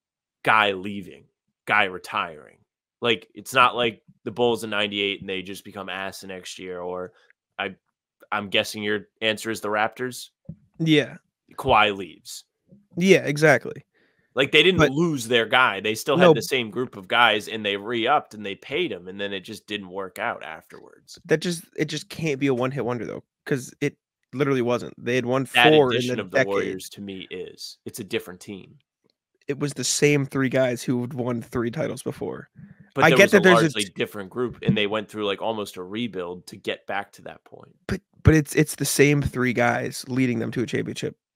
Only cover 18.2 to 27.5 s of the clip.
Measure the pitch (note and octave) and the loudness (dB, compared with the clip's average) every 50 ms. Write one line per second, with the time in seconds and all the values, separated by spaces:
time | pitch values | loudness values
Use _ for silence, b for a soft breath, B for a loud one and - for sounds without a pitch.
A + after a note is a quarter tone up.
18.2 | - - G#2+ G#2+ G#2 G2 G2 - - - C3+ E3+ F3+ C#3+ G2+ F2 F2 F#2 F#2+ G2+ | 0 -4 -12 -12 -10 -10 -10 -12 -10 -8 -4 -4 -4 -4 -6 -10 -12 -14 -10 -8
19.2 | G2+ G2+ G2 F#2+ F2+ A2 G#2+ F#2+ - - G#2 G#2 G2 F2+ F2+ G2 F#2+ F#2 - F#2+ | -8 -6 -6 -8 -10 -12 -14 -16 -10 -10 -8 -8 -8 -10 -10 -10 -10 -10 -8 -6
20.2 | G#2+ A#2 F#2+ - - D#2 D#2+ E2 - _ - - - - _ _ _ - - - | -6 -6 -6 -6 -10 -14 -14 -16 -18 _ -20 -20 -20 -20 _ _ _ -20 -20 -20
21.2 | _ E3+ D#3 D#3 - F3+ E3+ E3 - _ _ - D#3+ D3+ D3+ D3 - - - - | _ -2 -2 0 0 -6 -6 -8 -12 _ _ -6 -4 -4 -4 -10 -10 -12 -10 -6
22.2 | E3 D#3+ C#3 C3 C#3 C#3 C3 A#2 B2+ C3 C#3 C#3 G#2+ A#2+ B2 A#2 G2 - G1+ - | -4 -4 -2 0 0 0 0 0 -2 -2 -2 -4 -4 -4 -4 -4 -6 -8 -10 -12
23.2 | - _ _ _ _ - D3 B2+ B2+ - - _ C#3+ C#3 - _ _ _ _ _ | -14 _ _ _ _ -6 -6 -6 -6 -12 -8 _ -6 -6 -6 _ _ _ _ _
24.2 | _ _ - B2+ D3 C#3 C#3 B2+ A#2 A#2+ B2 A2 F2+ C2+ - - - A#2+ B2 C3 | _ _ -4 -2 0 0 2 2 2 0 0 -2 -4 -8 -14 -8 -4 -2 0 0
25.2 | A#2+ A#2+ B2+ C3+ C3 - - B2 A#2+ D3 D#3 D3+ C#3 B2+ A#2 A#2+ B2 B2 B2 A2 | 0 0 0 0 0 2 4 6 8 8 8 8 6 6 2 0 0 -2 -4 -4
26.2 | G2 F#2 F2+ F#2 F#2+ G2 G2 G2 F#2+ F#2+ F#2+ F#2 - - - - G2+ G2 F#2+ F#2 | -6 0 0 0 0 2 0 -2 -2 -2 -6 -8 -12 -14 -14 -14 -12 -12 -12 -12
27.2 | - - - F#2 F2 D#2+ | -12 -12 -10 -10 -10 -12